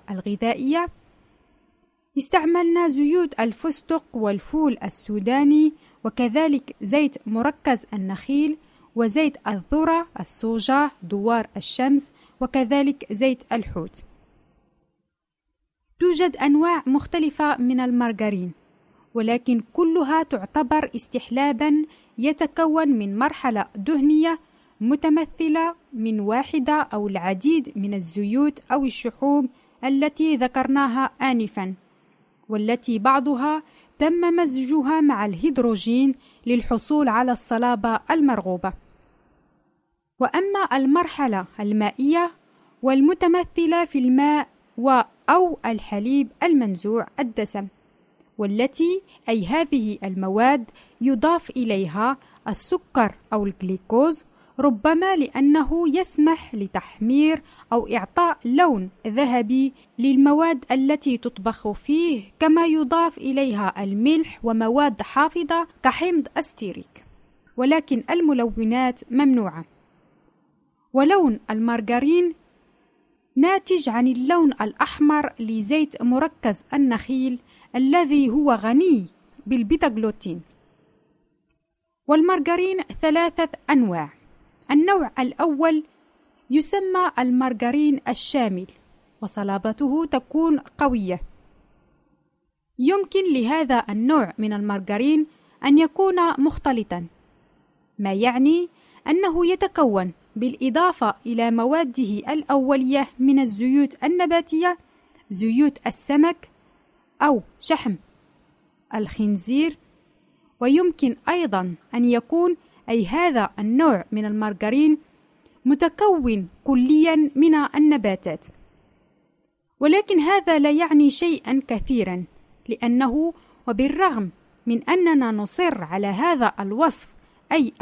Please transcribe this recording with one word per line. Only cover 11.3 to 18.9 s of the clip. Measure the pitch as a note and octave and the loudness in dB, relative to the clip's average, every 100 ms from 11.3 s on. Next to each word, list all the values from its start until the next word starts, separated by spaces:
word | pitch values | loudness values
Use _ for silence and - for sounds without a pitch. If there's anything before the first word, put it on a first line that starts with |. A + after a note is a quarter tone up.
| A#3 - G#3 | -2 -4 -10
الشمس، | - - C4 C#4+ - _ _ - | -8 -4 2 0 0 _ _ -10
وكذلك | B3+ C4+ A#3 C#4 C#4 C#4 - | -4 -2 0 0 0 -4 -8
زيت | G#3 C4+ B3 - | -2 0 -2 -4
الحوت. | A#3 - F3+ D#3+ - - _ _ _ _ _ _ _ _ _ _ _ _ _ _ _ _ _ _ - | -6 -6 -10 -12 -14 -20 _ _ _ _ _ _ _ _ _ _ _ _ _ _ _ _ _ _ -2
توجد | F4+ D#4+ F4+ - | 0 2 0 0
أنواع | C#4+ D4 E4+ E4 C4 | 2 2 2 0 0
مختلفة | C#4+ - D#4+ D4+ - D4 C4 | -2 -2 -2 -2 -2 -2 0
من | B3 B3+ | -2 0
المارغرين، | B3 A#3+ A#3+ G#3 G#3+ G3 F3+ - _ _ _ | 0 0 -2 -2 -4 -4 -8 -12 _ _ _